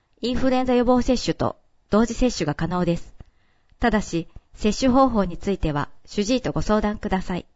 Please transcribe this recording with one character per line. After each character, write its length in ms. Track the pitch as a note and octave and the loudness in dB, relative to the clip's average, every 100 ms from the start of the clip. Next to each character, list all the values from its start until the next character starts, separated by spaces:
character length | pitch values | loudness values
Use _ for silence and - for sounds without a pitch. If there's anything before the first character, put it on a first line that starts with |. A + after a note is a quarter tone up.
| _ - | _ -8
イ 120 | A#3 | -4
ン 40 | A#3+ | 0
フ 140 | C4 | 0
ル 60 | B3+ | 0
エ 60 | |
ン 40 | B3+ | 2
ザ 80 | |
予 100 | B3 | 2
防 160 | A#3+ B3+ | 4 2
接 220 | A#3+ B3 | 2 0
種 120 | - | 0
と 220 | - A#2+ - _ _ - | -2 -4 -6 _ _ 0
同 160 | G#3 A#3 | 2 2
時 80 | |
接 220 | A#3 B3 - | 2 0 0
種 100 | D3+ | -4
が 80 | |
可 140 | D3+ E3 | -2 -2
能 160 | F3+ | -2
で 120 | E3+ E3+ | 0 -2
す。 180 | - - - _ _ _ _ - | -6 -18 -20 _ _ _ _ -2
た 120 | A#3 | 0
だ 120 | G#3+ | 2
し、 260 | - E3+ D#3+ - _ | 0 -6 -6 -14 _
接 240 | - G#3+ G#3 | -2 -2 2
種 120 | C4 | 4
方 180 | B3 C4+ | 6 4
法 160 | A3+ | 2
に 140 | F3+ E3 | -2 -2
つ 120 | G3+ | -4
い 80 | F#3+ | -2
て 140 | E3 | -2
は、 160 | C#3+ - - | -2 -4 -10
主 200 | - - | -8 -4
治 120 | G3+ B3+ | 0 0
医 40 | |
と 100 | - | -2
ご 80 | D3+ | -2
相 200 | - G#3+ | 0 0
談 180 | G#3 G#3+ | 0 -4
く 100 | G#3 | -2
だ 140 | F#3+ | -2
さ 140 | - F3+ | -2 -6
い。 100 | - | -8